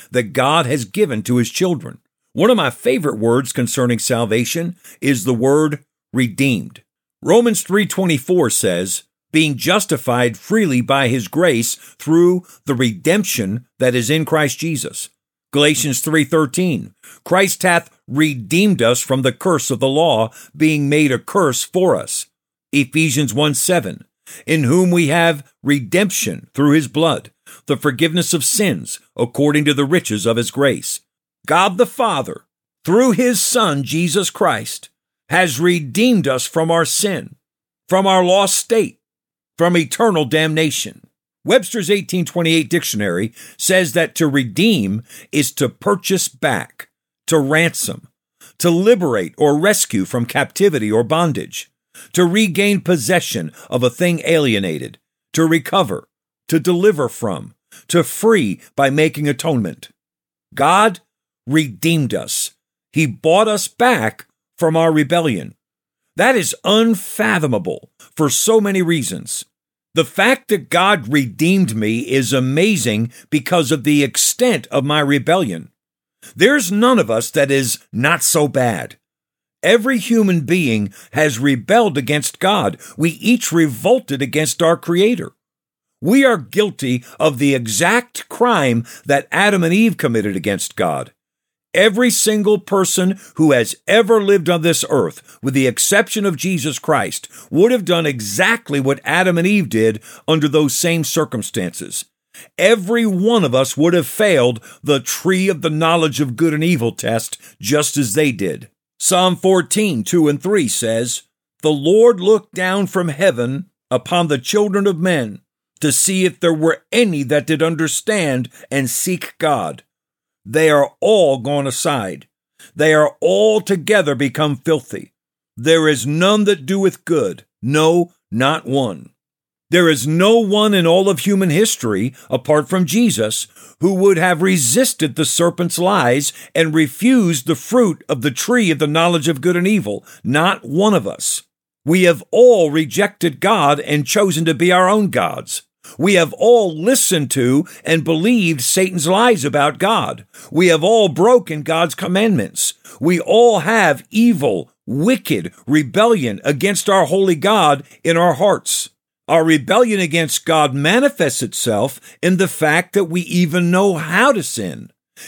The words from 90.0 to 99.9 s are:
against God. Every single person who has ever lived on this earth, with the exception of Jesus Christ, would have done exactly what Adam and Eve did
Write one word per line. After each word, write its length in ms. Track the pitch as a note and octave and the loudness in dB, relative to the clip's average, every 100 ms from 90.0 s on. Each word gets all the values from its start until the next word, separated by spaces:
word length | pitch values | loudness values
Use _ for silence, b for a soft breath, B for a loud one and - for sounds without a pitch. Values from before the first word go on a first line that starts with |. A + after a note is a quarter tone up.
| C#3+ A2+ G#2 F#2+ | -2 0 -2 -4
against 400 | F#2 G2 - - | -4 -4 -6 -4
God. 380 | F#2 C#2+ B1+ _ _ _ _ _ _ | -2 -2 -8 _ _ _ _ _ _
Every 380 | D#3+ G#3 G3+ B3 | 2 2 2 2
single 480 | - - G#3+ G3+ G#3 | 2 0 0 2 0
person 640 | - G3 F#3 - F#3 F#3+ B - | 0 -2 0 0 -2 -2 B 0
who 160 | D#3 | 4
has 240 | C3 A2+ - - | 4 2 -4 0
ever 360 | G#3+ G#3+ A3+ | 2 4 2
lived 260 | G3 G3 D#3 | 4 2 2
on 140 | F3 | 0
this 200 | D#3+ E3 - | 0 0 0
earth, 480 | C#3+ F2 - - - | 0 0 -4 -18 -8
with 100 | C3 | -4
the 140 | C3+ C3 | 0 0
exception 580 | - - G3+ F#3 A3 G3 | 0 0 2 0 -2 -4
of 100 | D#3 | -4
Jesus 440 | F3+ F3+ C#3 C3 | -4 -4 -4 -6
Christ, 480 | - C#3+ G2+ - - B B | -2 -2 -2 -8 -14 B B
would 200 | C#3+ G#3+ | 2 4
have 140 | B3+ F3 | 2 0
done 220 | E3+ D#3+ | 0 0
exactly 720 | C3 G#2 G2+ F#3 A#3 - C#3+ | -4 -6 0 0 0 -2 -2
what 200 | C3+ C#3 - | 0 -2 -2
Adam 320 | D#3+ F#3 E3+ | 0 0 2
and 80 | F3 | 2
Eve 240 | G#3 C#3+ | 0 0
did 320 | A2 A2 | 0 0